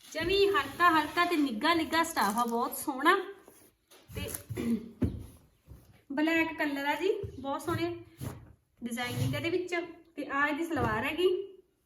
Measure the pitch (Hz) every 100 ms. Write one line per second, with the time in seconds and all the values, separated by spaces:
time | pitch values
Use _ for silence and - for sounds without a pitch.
0 | - 302 339 392 392 392 269 - 349 320
1 | 302 339 349 339 277 214 302 339 320 320
2 | - 208 202 214 240 233 277 - - 254
3 | 302 381 - - - - - _ _ -
4 | - - - - - - 233 226 - -
5 | - - - - _ _ - - - -
6 | _ 277 311 330 330 320 302 277 277 311
7 | 370 403 - - 269 294 - 330 339 339
8 | - - - - - - _ _ 233 233
9 | 247 247 - 294 330 359 359 349 339 -
10 | - - 285 277 294 294 330 294 233 220
11 | 269 320 370 370 - - _ _